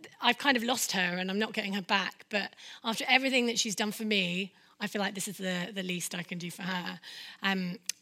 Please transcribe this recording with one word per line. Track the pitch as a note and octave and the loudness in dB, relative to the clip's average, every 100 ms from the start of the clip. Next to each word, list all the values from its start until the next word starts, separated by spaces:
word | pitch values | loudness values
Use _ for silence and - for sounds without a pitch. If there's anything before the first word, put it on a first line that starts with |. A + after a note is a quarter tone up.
| - - | -20 0
I've | A#3+ A#3+ | 2 4
kind | C#4+ B3 | 4 4
of | |
lost | A#3 B3+ - | 2 0 0
her, | G3 F3+ F3+ | 2 0 0
and | F#3 | 0
I'm | G3 | 0
not | A3 | 0
getting | A3 G#3 | -2 -2
her | G3 | -2
back, | F3 G3+ F#3 - - | 2 2 2 -6 -4
but | G#3 - - - - | -2 -2 -8 -18 -8
after | A#3 A3 C4+ | -4 0 6
everything | C4 C4+ B3+ A#3+ | 6 6 4 4
that | A3+ | 2
she's | A3+ F#3 | 0 0
done | G#3+ | -2
for | G3+ A3 | -2 0
me, | G#3 F3+ F3 G3 - - - | 2 2 0 -4 -10 -20 -6
I | G#3 | -4
feel | G#3 | 0
like | F#3+ F#3+ | -2 -2
this | G#3 | -6
is | F#3 | -4
the, | F#3 F3+ F3 | -2 -2 -2
the | G3 | -4
least | F#3 F3+ - F3+ | -4 -2 -4 -6
I | |
can | E3 F3+ | -6 -6
do | F3 | -8
for | - | -6
her." | F#3 F#3 - F3 - - - - | -4 -4 -4 -8 -12 -14 -14 -4
Um, | G3 F#3+ F3+ F3 - - | 0 0 -2 -4 -8 -12